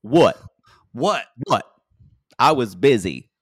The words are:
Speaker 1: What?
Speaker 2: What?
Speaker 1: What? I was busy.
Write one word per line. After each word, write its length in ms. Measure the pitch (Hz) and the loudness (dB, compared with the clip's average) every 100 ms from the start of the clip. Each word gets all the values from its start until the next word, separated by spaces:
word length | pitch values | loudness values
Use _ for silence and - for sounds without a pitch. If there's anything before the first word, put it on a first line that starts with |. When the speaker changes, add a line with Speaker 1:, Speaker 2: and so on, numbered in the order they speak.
Speaker 1:
What? 380 | 107 156 156 - - _ _ _ _ | 0 2 2 0 -18 _ _ _ _
Speaker 2:
What? 320 | 117 180 170 - - - | -6 -4 -4 -8 -16 -4
Speaker 1:
What? 180 | 110 - _ _ _ _ _ _ - | -4 -4 _ _ _ _ _ _ 0
I 140 | 135 | 0
was 220 | 147 117 90 | 2 -2 0
busy. 540 | 135 120 90 64 - _ | 2 2 -2 -10 -16 _